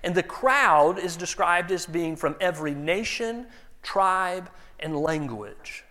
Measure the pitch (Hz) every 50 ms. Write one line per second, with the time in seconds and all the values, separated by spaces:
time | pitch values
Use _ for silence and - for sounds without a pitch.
0 | - 175 180 185 170 - - - - 262 262 285 269 214 160 151 147 156 185 185
1 | 170 180 165 170 180 165 - - 196 165 175 175 180 170 190 175 - - 160 170
2 | 170 160 160 147 - 147 156 - 190 180 175 151 156 151 143 143 147 156 175 196
3 | 226 214 - - 233 226 233 233 247 247 - - - - - - - - - 196
4 | 190 190 185 185 190 180 180 185 180 175 - - - - - - 151 156 160 143
5 | 151 160 160 156 147 135 117 107 104 101 - - - - - - - _